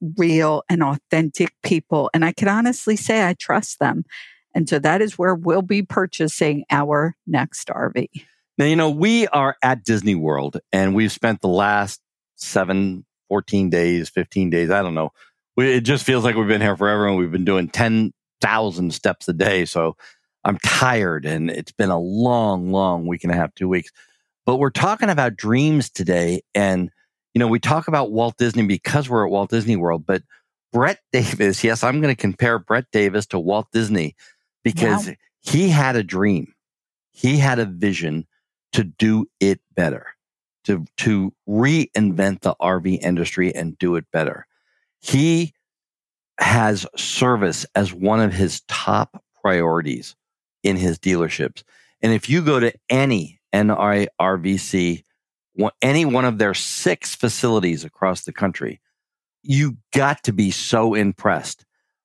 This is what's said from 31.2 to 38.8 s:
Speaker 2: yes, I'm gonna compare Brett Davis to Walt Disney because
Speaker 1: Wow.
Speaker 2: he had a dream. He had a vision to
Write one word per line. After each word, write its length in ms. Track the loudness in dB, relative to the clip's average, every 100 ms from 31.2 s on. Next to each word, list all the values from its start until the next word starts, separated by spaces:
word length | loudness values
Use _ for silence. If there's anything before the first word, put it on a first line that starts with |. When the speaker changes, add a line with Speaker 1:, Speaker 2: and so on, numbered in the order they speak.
| -2 0 0 2
Speaker 2:
yes, 180 | 0 0
I'm 200 | 0 0
gonna 120 | 0
compare 440 | 0 -2 0 0 0
Brett 320 | 0 -2 0
Davis 320 | 0 2 0 -2
to 100 | -4
Walt 300 | -2 -2 -2
Disney 440 | -2 0 0 -4 -8 -20 _ _ _
because 420 | -4 0 0 0 -4
Speaker 1:
Wow. 80 | -12 _ _
Speaker 2:
he 300 | -2 2 4
had 260 | 4 2 0
a 60 |
dream. 500 | -2 0 2 0 -2 _ _ _ _ _ _
He 280 | -2 2 4
had 200 | 4 2
a 60 |
vision 640 | -2 -2 -2 -2 -4 -4 -8 _ _ _ _
to 120 | -4